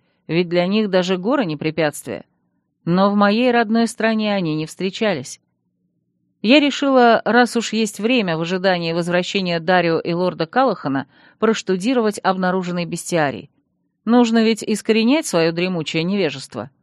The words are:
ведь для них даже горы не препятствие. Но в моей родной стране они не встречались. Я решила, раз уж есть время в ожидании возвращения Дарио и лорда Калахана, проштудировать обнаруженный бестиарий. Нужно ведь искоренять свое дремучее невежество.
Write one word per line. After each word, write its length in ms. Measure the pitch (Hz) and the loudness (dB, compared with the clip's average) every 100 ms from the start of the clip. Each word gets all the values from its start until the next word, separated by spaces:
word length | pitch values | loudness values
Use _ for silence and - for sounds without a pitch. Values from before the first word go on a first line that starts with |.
| _ _ - | _ _ -4
ведь 240 | 165 175 | -2 0
для 160 | 175 180 | 0 2
них 240 | 214 214 | 0 2
даже 260 | 185 180 185 | 2 2 0
горы 300 | 190 285 180 | 0 0 -2
не 100 | 151 | -4
препятствие. 680 | 156 156 151 - - 95 - _ _ _ _ _ | -4 -2 -2 -4 -10 -12 -12 _ _ _ _ _
Но 260 | 170 180 202 | 0 2 4
в 40 | |
моей 360 | 208 202 220 254 | 4 2 4 2
родной 380 | 240 214 226 226 | 2 2 0 0
стране 460 | - 220 220 214 | -2 -2 0 -2
они 200 | 202 165 | -2 -2
не 120 | 156 156 | -4 -6
встречались. 760 | - 185 - 220 156 - - _ _ _ _ _ _ _ _ _ _ | -6 -6 -2 -2 -2 -6 -16 _ _ _ _ _ _ _ _ _ _
Я 160 | 202 294 | 4 4
решила, 640 | 285 - 277 262 240 220 | 4 0 2 4 6 4
раз 320 | - 233 240 233 | 2 2 2 0
уж 160 | - | -4
есть 280 | 220 214 - | -2 -4 -2
время 360 | 214 254 190 160 | 0 0 0 -2
в 40 | |
ожидании 520 | 165 185 190 180 165 | -2 -2 0 0 -2
возвращения 680 | 170 170 175 180 202 180 170 | -2 -2 -2 -2 -2 -2 -2
Дарио 400 | 160 180 170 160 | 2 2 2 0
и 120 | - | -2
лорда 340 | 170 180 156 160 | -2 -2 -2 -2
Калахана, 600 | 247 262 180 147 135 131 _ _ _ | 0 0 0 -4 -6 -6 _ _ _
проштудировать 800 | 220 214 - 185 214 247 214 202 | -2 0 -2 -2 0 0 0 -2
обнаруженный 640 | 185 185 180 185 175 175 | -2 0 0 -2 -2 -6
бестиарий. 640 | 170 170 - 170 143 110 - _ _ _ _ _ | -6 -8 -4 -2 -2 -4 -12 _ _ _ _ _
Нужно 380 | 214 247 233 226 | 0 2 4 4
ведь 220 | 226 220 | 2 0
искоренять 600 | - 214 - 220 226 302 | -2 -4 0 2 2 2
свое 280 | - 170 165 | 0 0 0
дремучее 500 | 170 180 175 147 165 | 0 -2 -4 -4 -2
невежество. 680 | 170 202 160 135 - 120 110 _ | -2 0 -2 -4 -10 -10 -12 _